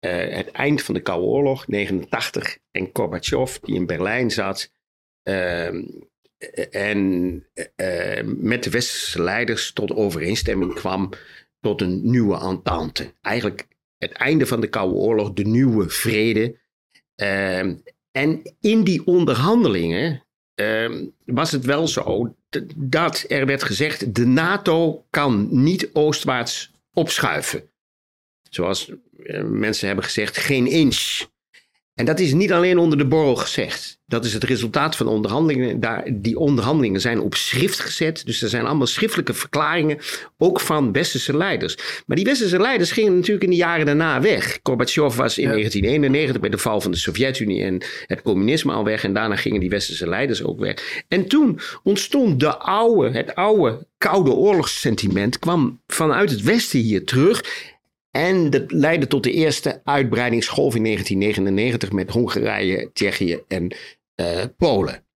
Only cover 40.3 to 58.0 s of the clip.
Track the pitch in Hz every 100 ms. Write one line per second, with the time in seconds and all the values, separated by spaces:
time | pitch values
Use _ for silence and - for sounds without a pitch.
40.3 | _ 170 185 - 156 131 101 165 131 -
41.3 | 143 196 127 82 - - - - 135 196
42.3 | 269 208 175 220 254 175 - 214 180 175
43.3 | 202 185 175 170 170 147 147 160 127 180
44.3 | 139 95 - - 123 123 - 147 117 123
45.3 | - - 110 107 101 98 151 139 139 147
46.3 | 131 - 101 - 107 95 82 - 85 131
47.3 | 131 107 95 98 92 - - - 95 -
48.3 | 95 104 151 139 107 104 110 101 98 113
49.3 | 101 - 107 90 101 - 82 85 92 135
50.3 | 104 - - 101 - - - - 180 190
51.3 | 302 285 160 - - - 202 - 285 240
52.3 | 135 147 - - 196 233 214 120 123 -
53.3 | - 196 220 139 113 - _ - 185 147
54.3 | 120 190 190 143 - 135 110 101 92 104
55.3 | - 170 175 135 - _ - 160 127 196
56.3 | 117 110 226 226 135 113 98 - 127 160
57.3 | 233 - - - _ _ _